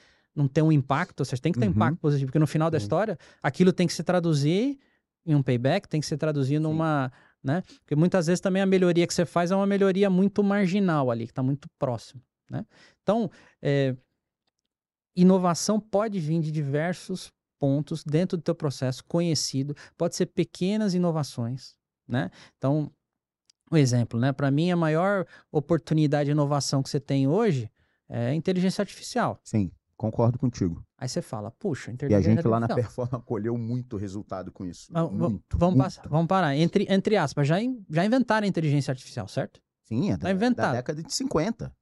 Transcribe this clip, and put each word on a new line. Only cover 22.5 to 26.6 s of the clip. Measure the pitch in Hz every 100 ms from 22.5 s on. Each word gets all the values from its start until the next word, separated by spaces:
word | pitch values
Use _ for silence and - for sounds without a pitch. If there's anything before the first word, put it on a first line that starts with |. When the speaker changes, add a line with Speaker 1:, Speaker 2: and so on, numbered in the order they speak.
| _
Speaker 1:
Então, | 131 151 139 - _ _ _ _ _ _ _
um | 160
exemplo, | 131 123 117 117
né? | 131
Pra | 135 139
mim, | 143 175
a | 175
maior | 156 156 190 202 165 - _
oportunidade | 156 - 165 - 156 151 147 147
de |
inovação | 151 143 143